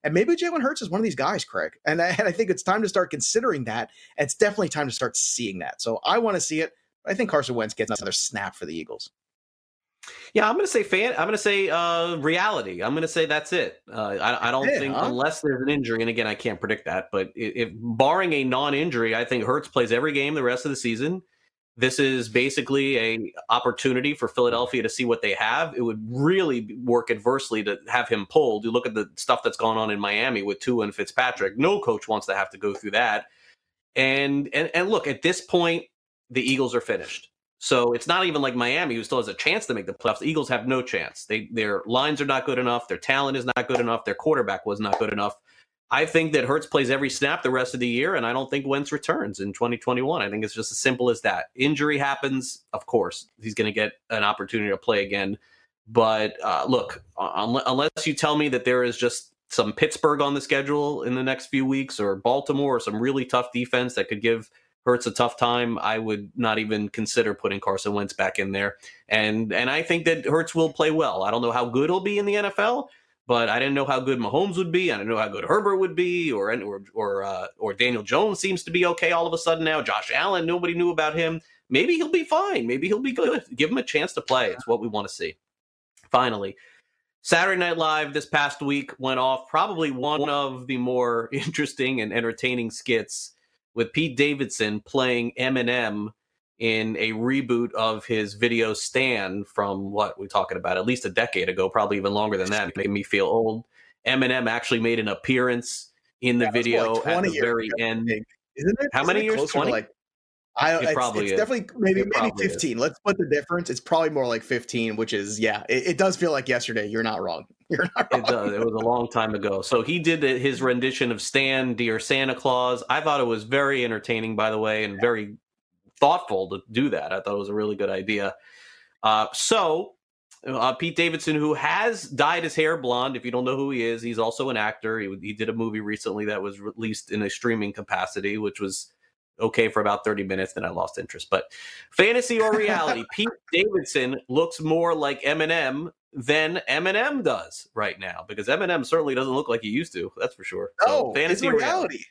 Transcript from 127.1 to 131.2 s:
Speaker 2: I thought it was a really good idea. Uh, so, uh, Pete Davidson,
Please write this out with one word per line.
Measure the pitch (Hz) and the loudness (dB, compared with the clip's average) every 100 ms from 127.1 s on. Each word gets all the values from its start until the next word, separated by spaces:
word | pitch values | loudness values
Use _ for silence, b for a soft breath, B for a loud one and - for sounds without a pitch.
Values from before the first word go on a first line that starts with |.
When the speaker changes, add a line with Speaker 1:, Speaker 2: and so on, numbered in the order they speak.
Speaker 2:
I | 95 | -4
thought | 104 101 | -2 -4
it | |
was | 101 | -2
a | |
really | 104 107 101 | -2 -2 -2
good | 98 | -2
idea. | 95 95 104 98 - B B B B B B | -2 -2 -2 -2 -6 B B B B B B
Uh, | 110 110 107 | 2 4 2
so, | - - 226 175 160 202 _ _ _ _ _ - | -2 2 2 4 0 -2 _ _ _ _ _ -8
uh, | 131 123 | 0 0
Pete | 131 165 165 | 0 -4 0
Davidson, | 170 160 | 0 0